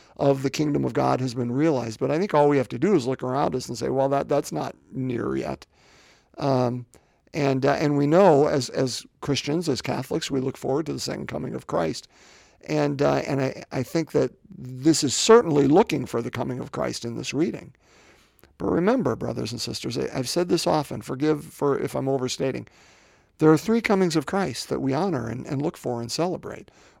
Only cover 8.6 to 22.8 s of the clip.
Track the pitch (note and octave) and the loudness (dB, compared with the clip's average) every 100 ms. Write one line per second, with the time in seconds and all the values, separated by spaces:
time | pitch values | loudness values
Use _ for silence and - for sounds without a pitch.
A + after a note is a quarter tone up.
8.6 | B2 - C3 - - - - C3+ - D#3+ | -2 -2 -2 -4 -12 -10 -4 -2 -2 -2
9.6 | D#3+ B2 - C#3+ C3+ E3 - C3+ C3 - | -2 -4 -4 -6 -4 -4 -2 -2 -4 -4
10.6 | - C#3+ D3 C3+ C#3 D3+ C#3 D3+ C#3+ B2+ | -2 -2 -2 -6 -6 -6 -6 -8 -6 -8
11.6 | - E3 E3 - - _ - - - _ | -4 -2 -2 -4 -12 _ -20 -20 -20 _
12.6 | - D3+ D3 C#3 C#3+ C#3 - C#3 C3+ - | -4 0 0 0 0 0 -2 -2 -2 -6
13.6 | - C#3 B2 E3+ D#3 C#3 C3 - - - | -8 -6 -4 -4 0 0 -2 -4 -20 -16
14.6 | B2+ B2+ D3+ - C3+ - - A#3 E3+ C#3+ | -14 0 2 4 2 2 8 8 8 4
15.6 | C#3 E3 - C#3+ B2 A#2 A#2 - B2+ B2+ | 6 6 4 0 -4 -4 -4 -6 -6 -6
16.6 | C3 - B2+ - A#2+ A#2 B2+ C3 G3 - | -8 -4 -4 -4 -8 -8 -4 -2 -2 -4
17.6 | - - _ - - - _ _ - - | -12 -20 _ -20 -20 -20 _ _ -20 -6
18.6 | - F3 F#3+ C4 C3+ A2 A#2+ A#2 A#2+ A2+ | 0 2 4 2 0 -2 -4 -4 -6 -6
19.6 | - - B2+ C#3 C3 C#3 B2 F3 F3+ F3 | -8 -8 -6 -4 -4 -4 -4 -2 0 0
20.6 | F3 D#3 C#3+ C3 A2+ C3 D3+ D3 D#3 - | 2 0 -2 -8 -8 -2 0 0 -4 -2
21.6 | C#3+ C3+ - C3+ C3+ C3+ B2+ - C3+ A#2+ | 0 0 -2 -4 -2 -2 -2 -2 -4 -4
22.6 | A2+ _ | -10 _